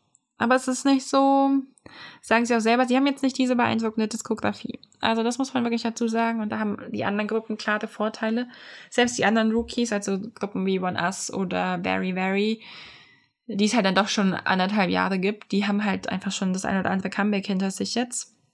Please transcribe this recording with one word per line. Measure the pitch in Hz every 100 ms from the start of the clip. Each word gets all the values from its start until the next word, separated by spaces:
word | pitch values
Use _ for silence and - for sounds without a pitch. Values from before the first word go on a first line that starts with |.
| _ _ _ -
Aber | 233
es | 254 262
ist | 254
nicht | 285 269 -
so, | 277 269 277 277 277 262 _ - - - -
sagen | - 226
sie | 233
auch | 233
selber, | 226 240 247
sie |
haben | 254 277
jetzt | 277
nicht | 269 254
diese | 254 240
beeindruckende | 226 226 220 220 214
Diskografie. | 233 - 220 208 - - - - _
Also | 226 226
das | 226 240
muss | 269
man | 254
wirklich | 233 233
dazu | 226 226 233
sagen. | 226 233 226
Und | 214
da | 214
haben | 214 208 -
die | 208 208
anderen | 202 208
Gruppen | 220 220 214
klare | - 214 220
Vorteile. | - 214 - 220 233 240 - - - -
Selbst | - 240 -
die |
anderen | 196 226 220
Rookies, | 226 233 - 233
also | 202 196 196 220
Gruppen | - 196 190 190
wie | 190
One | 180 180
Us | 175 196 -
oder | - 185 185 185 180
Very | 185 190 185
Very, | 185 190 196 214 220 - - - - - _ _ _ -
die | 202
es | 208
halt | 233 190
dann |
doch | 185 202
schon | - 190
anderthalb | - - 185 185 208 180
Jahre | 180 185 190
gibt, | 190 214 -
die | 196 202
haben | 202
halt | 208 190 -
einfach | 190 196
schon | - 190
das | 185 -
ein | 190
oder | 185
andere | 185 185
Comeback | 196 208 202 196
hinter | 190 190
sich | 190 196
jetzt. | 233 247 - - _ _